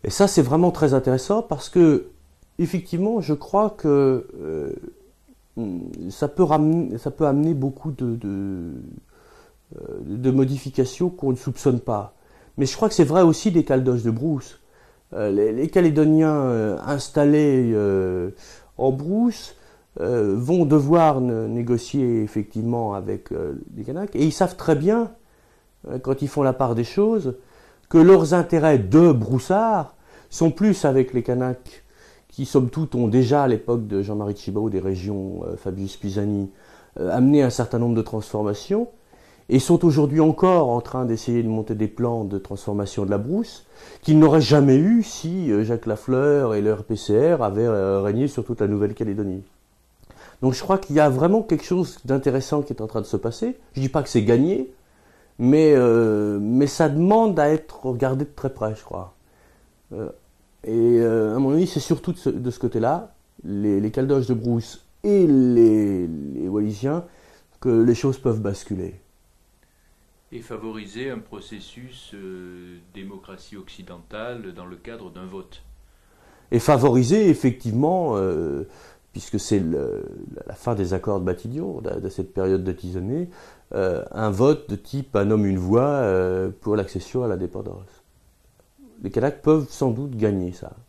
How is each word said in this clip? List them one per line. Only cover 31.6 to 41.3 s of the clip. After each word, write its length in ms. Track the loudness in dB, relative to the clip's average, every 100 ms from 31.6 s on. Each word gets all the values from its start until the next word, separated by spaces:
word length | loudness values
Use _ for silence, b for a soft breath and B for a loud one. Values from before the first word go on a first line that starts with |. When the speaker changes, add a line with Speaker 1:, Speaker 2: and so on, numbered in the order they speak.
| -12 -20 _ b b b b
Speaker 1:
qui 180 | -10 0
somme 220 | 2 2
toute 280 | -2 -4 -2
ont 100 | 2
déjà 380 | 2 4 2
à 40 | 2
l'époque 380 | 0 -2 -4 -2
de 160 | -4
Jean-Marie 320 | -4 -4 -6
Tjibaou 360 | -6 -6 -4 -2
des 100 | -4
régions, 640 | -4 -6 -6 -8 -8 -10 -10
euh, 100 | -10
Fabius 400 | -10 -8 -8 -8
Pisani, 540 | -8 -4 -2 -2 -6 b b b b -8
euh, 180 | -4 2
amené 260 | 4 6
un 80 | 2
certain 280 | 0 -2 -2
nombre 160 | 0
de 80 | 0
transformations, 840 | -2 -6 -6 -4 -4 -4 -4 -4 -4 -10 b b b b b
et 120 | 0
sont 240 | 4 4
aujourd'hui 340 | 4 4 2 4
encore 500 | 4 4 4 4 4
en 120 | 0
train 240 | -2 -6
d'essayer 400 | -4 -4 -2